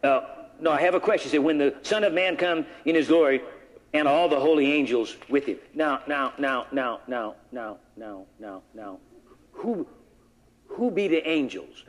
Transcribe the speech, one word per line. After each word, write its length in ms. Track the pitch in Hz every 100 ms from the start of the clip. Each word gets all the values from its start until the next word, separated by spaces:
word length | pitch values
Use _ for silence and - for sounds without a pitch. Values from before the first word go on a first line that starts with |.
Uh, 160 | 139 131 - - - -
no, 100 | 160
I 120 | 147
have 120 | 175
a 60 | 180
question. 300 | 190 202 139
He 60 | 147
said, 80 |
"When 140 | 143 151
the 160 | 143 139
Son 220 | - 214
of 80 | 208
Man 240 | 165 185 165
comes 300 | 180 165 151 -
in 100 | -
his 140 | 165 143
glory 340 | 165 151 135 - - - - _
and 120 | 151 147
all 220 | 147 175
the 100 | 147
holy 320 | 143 156 139
angels 460 | 147 131 120 110 - -
with 180 | 139 139
him." 120 | 95 -
Now, 280 | 143 156 139 -
now, 280 | 147 131 -
now, 280 | 139 131 -
now, 300 | 135 127 113 -
now, 260 | 123 110 107 _
now, 280 | 123 110 101 _ -
now, 300 | 110 98 95 _
now, 240 | 110 95 _
now. 240 | 110 104 95 _ - _ - _
Who, 340 | - 220 214 - - _ _ _ _ _ _ _
who 220 | - 240
be 180 | 196 196
the 180 | 160 156
angels? 580 | 160 131 95 - -